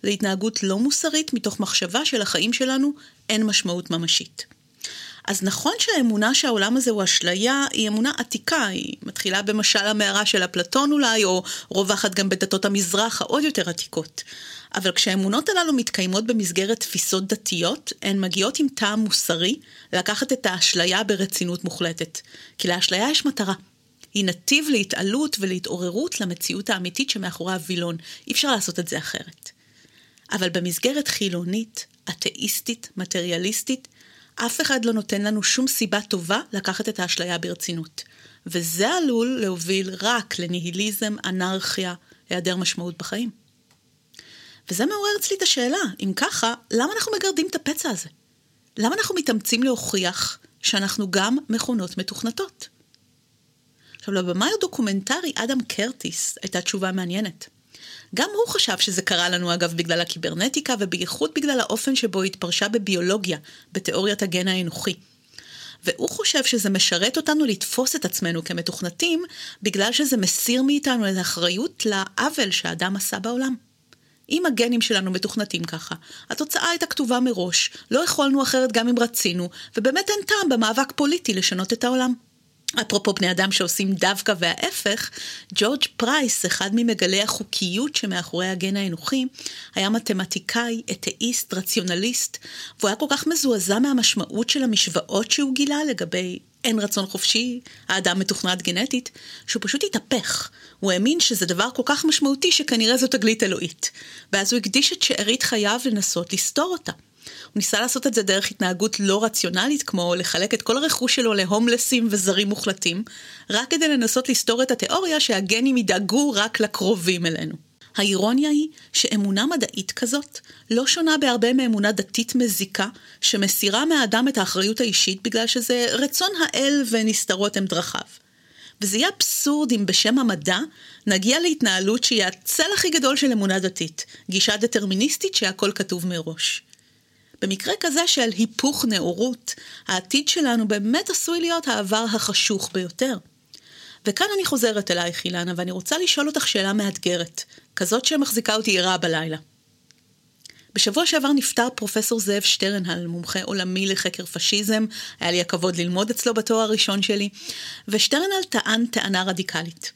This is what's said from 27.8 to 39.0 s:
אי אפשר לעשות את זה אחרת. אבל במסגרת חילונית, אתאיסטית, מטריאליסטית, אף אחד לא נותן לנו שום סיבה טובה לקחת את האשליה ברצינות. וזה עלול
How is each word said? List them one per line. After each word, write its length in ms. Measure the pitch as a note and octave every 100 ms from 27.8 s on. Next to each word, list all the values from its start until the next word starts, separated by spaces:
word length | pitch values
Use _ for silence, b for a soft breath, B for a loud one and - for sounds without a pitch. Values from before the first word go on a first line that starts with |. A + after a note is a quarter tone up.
| F3 E3 B B -
אי 60 |
אפשר 180 | - D4
לעשות 280 | A#3 F#3+ E3+
את 100 | E3+
זה 100 | -
אחרת. 520 | - - - - - _ b b b b b b b
אבל 160 | - F3+
במסגרת 600 | F3 F3 E3+ A#3+ C#4+ C#4+
חילונית, 800 | - G3+ F3 F3 G3+ A3+ - - _ -
אתאיסטית, 800 | - - - A3 - - A3+ - -
מטריאליסטית, 920 | F#3 F#3 F3 E3+ F#3 A3 - C4 - b b b b -
אף 240 | A#3 -
אחד 240 | - C4
לא 80 | A#3
נותן 300 | A3 G3+ G3+
לנו 200 | G#3 G#3+
שום 240 | F#3+ - C4+
סיבה 340 | - G#3+ G#3
טובה 400 | G#3 F#3+ E3 G#3 -
לקחת 360 | G3 F#3+ F#3+ G#3+
את 120 | -
האשליה 380 | F3+ - F3 E3+
ברצינות. 640 | F3 F3 - E3+ D#3+ - - B B B -
וזה 440 | E3+ E3+ E3 G#3+
עלול 480 | F4+